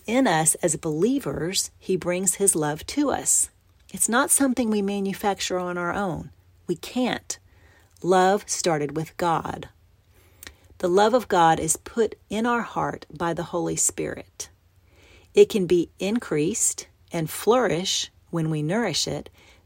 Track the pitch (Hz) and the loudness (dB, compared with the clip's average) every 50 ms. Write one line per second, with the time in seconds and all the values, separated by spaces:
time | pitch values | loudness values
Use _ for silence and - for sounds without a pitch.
0 | - - 226 262 269 214 165 156 165 - - - - 175 170 - - 165 151 156 | -2 0 2 2 4 4 4 4 4 2 2 2 0 -2 -2 -2 -4 -4 0 2
1 | 180 240 269 277 - 147 - 147 156 175 196 - - - - _ - - 190 175 | 2 2 2 0 -2 -4 -6 -4 -6 -4 -4 -4 -6 -6 -12 _ -4 -2 -2 -2
2 | - 180 175 180 196 196 - - 196 196 - 165 151 147 151 - - - - 285 | 0 -2 -2 0 0 -2 0 2 2 2 2 2 -2 -2 -4 -6 -8 -6 -2 0
3 | 294 262 - - - - - - - - _ _ _ _ _ _ _ - - 190 | 0 0 0 -2 -2 0 0 0 0 -4 _ _ _ _ _ _ _ -16 -4 -4
4 | - - 226 254 294 - - 302 277 269 240 - 247 214 214 208 196 196 202 202 | -2 0 2 0 2 2 2 2 2 2 0 0 0 0 0 0 0 -2 -2 -2
5 | 196 196 185 - - 202 190 - - - 185 185 180 180 180 175 175 170 - 196 | -4 -4 -4 -2 -2 -2 -2 -2 -4 -4 -4 -4 -4 -4 -4 -4 -4 -2 -2 -2
6 | 208 185 147 160 170 - - _ _ _ _ _ _ - 175 - - - - 247 | -2 -4 -4 -6 -8 -12 -18 _ _ _ _ _ _ -8 -6 -6 -8 -6 -4 -2
7 | 254 214 147 - - - - - _ _ _ _ _ - _ _ _ _ _ _ | 0 0 -2 -4 -6 -10 -14 -14 _ _ _ _ _ -20 _ _ _ _ _ _
8 | - 170 190 185 185 190 196 202 - - - - - 185 160 151 147 139 143 156 | 0 2 4 6 6 4 4 2 0 -6 -6 -2 0 0 0 0 -2 -4 -4 -6
9 | 160 - - - 180 170 160 151 - - - 170 - - _ _ _ _ _ _ | -6 -6 -6 -2 0 0 0 0 -2 -6 -10 -10 -12 -16 _ _ _ _ _ _
10 | _ _ _ _ _ _ _ _ - - - _ _ _ - _ - 180 175 196 | _ _ _ _ _ _ _ _ -20 -20 -20 _ _ _ -8 _ 0 4 4 6
11 | 208 220 240 247 214 - 202 175 165 165 160 156 151 160 - - - - - 233 | 6 6 4 2 2 2 4 6 6 6 6 4 2 -2 -2 -4 -4 -6 0 0
12 | 220 - - - _ _ 185 214 226 240 240 233 190 - - 160 151 143 - - | 0 0 -2 -10 _ _ -4 -2 0 0 0 0 -2 -4 -4 -4 -4 -4 -4 -8
13 | - _ - 151 175 170 165 170 160 - - 175 165 165 165 156 - - - - | -14 _ -8 -4 -4 -2 -2 -4 -6 -4 -4 -4 -2 -2 -2 0 -2 -2 -2 -4
14 | 156 156 - - - - _ - - - _ _ _ _ _ _ _ _ _ _ | -6 -8 -8 -12 -16 -18 _ -16 -16 -16 _ _ _ _ _ _ _ _ _ _
15 | - - - - _ _ _ 202 208 - - 208 180 165 185 175 - - _ _ | -20 -20 -20 -20 _ _ _ 6 6 6 6 -2 2 4 4 2 2 -2 _ _
16 | 185 196 220 240 - - 165 151 151 175 226 - - - - - - - _ _ | -2 -2 -2 -2 -2 -2 -2 0 0 0 0 0 -2 -2 -2 -4 -12 -18 _ _
17 | _ _ - 170 160 160 - - - 202 233 254 233 180 156 165 190 - - - | _ _ -6 -4 -4 -4 -8 -2 2 4 4 4 4 2 0 -2 -2 -2 -2 -2
18 | - - _ _ _ _ - 170 160 160 160 151 147 151 185 233 240 185 147 - | -4 -8 _ _ _ _ -4 -4 -2 -2 -2 -2 -2 -2 0 0 0 0 -2 -2
19 | - - 147 - - - _ - - - - _ _ | -2 -2 -4 -8 -10 -14 _ -20 -20 -20 -20 _ _